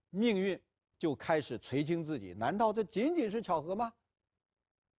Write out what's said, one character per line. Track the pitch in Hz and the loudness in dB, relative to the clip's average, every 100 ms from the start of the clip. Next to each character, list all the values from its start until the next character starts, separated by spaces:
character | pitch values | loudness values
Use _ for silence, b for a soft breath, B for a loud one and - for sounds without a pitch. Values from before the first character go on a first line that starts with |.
| _ | _
命 | 180 240 196 | 0 2 4
运 | 196 175 _ _ _ - | 2 -2 _ _ _ -2
就 | 165 | -2
开 | 131 - 160 | 0 2 2
始 | - 110 | 0 -6
垂 | - 131 | -2 -2
青 | 151 170 | 0 -2
自 | 156 147 | -2 -6
己， | 95 | -8
难 | 90 117 202 | -4 -2 2
道 | 220 | 2
这 | 208 | 2
仅 | 202 185 269 | -2 0 0
仅 | 349 220 | 2 0
是 | 220 | -2
巧 | 196 165 | -2 -2
合 | 151 | -2
吗？ | 196 202 - _ _ _ _ _ _ _ _ _ | -4 -4 -8 _ _ _ _ _ _ _ _ _